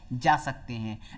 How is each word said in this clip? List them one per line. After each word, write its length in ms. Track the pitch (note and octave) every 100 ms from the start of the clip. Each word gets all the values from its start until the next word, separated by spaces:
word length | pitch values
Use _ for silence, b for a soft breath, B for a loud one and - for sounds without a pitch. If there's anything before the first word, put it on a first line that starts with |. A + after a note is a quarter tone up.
| B
जा 220 | B2 D#3+ D3
सकते 360 | C#3 B2+ -
हैं। 240 | A#2 A2 G#2+ B